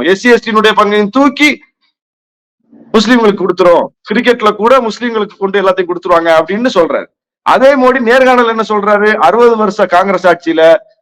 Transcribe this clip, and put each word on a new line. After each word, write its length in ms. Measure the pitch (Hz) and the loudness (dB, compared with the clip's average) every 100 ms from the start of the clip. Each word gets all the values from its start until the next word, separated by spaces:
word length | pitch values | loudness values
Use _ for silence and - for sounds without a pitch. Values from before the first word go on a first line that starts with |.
| 151 | 0
எஸ் 140 | 196 | 0
சி 100 | 247 | 2
எஸ் 140 | 233 | 0
டி 80 | 226 | 0
யினுடைய 220 | 220 214 208 | 0 0 0
பங்கையும் 340 | 202 208 208 | -2 -2 -2
தூக்கி 400 | 262 277 285 294 - _ _ _ _ _ _ _ _ _ _ _ - - | 0 0 0 -2 -2 _ _ _ _ _ _ _ _ _ _ _ -20 -4
முஸ்லிம்களுக்கு 500 | 214 208 247 220 196 | -2 2 2 2 0
கொடுத்துரும், 420 | 185 180 175 160 110 _ | -2 0 2 2 0 _
கிரிக்கெட்ல 480 | - 214 240 240 214 208 | -6 -4 -2 0 -2 -2
கூட 180 | 220 262 | 0 0
முஸ்லிம்களுக்கு 540 | 226 208 240 220 202 - | 0 -6 -6 -6 -8 -6
கொண்டு 240 | 196 196 | -4 -2
எல்லாத்தையும் 280 | 190 185 175 | -2 -2 -4
கொடுத்துருவாங்க 400 | 175 180 170 165 | -6 -2 0 2
அப்படின்னு 400 | 160 160 208 254 | 0 0 -2 -2
சொல்றாரு. 340 | 185 156 117 - _ _ _ - | -2 -2 -4 -8 _ _ _ -2
அதே 260 | 180 269 285 | 2 2 2
மோடி 240 | 254 254 | 2 0
நேர்காணல் 520 | 226 262 262 247 226 | 0 2 2 2 0
என்ன 100 | 220 214 | -2 -4
சொல்றாரு? 420 | 208 202 202 208 - | -4 -2 0 0 0
அறுபது 400 | - 220 240 220 | 0 2 2 2
வருஷ 280 | 208 208 190 | -2 -2 0
காங்கிரஸ் 420 | 175 196 185 180 | 0 0 0 0
ஆட்சியில 480 | 170 165 160 160 160 - _ | 0 -2 2 2 2 -2 _